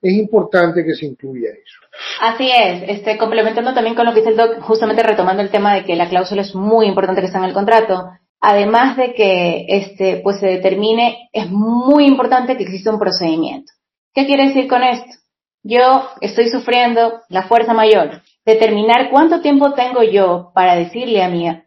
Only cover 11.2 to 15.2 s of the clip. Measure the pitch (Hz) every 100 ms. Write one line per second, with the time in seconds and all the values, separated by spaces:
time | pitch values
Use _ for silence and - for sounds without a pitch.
11.2 | _ 220 180 196 226 240 254 294 277 262
12.2 | 233 254 247 262 180 190 220 214 196 180
13.2 | 170 160 151 135 - _ _ _ _ -
14.2 | 277 277 269 269 254 254 254 240 - -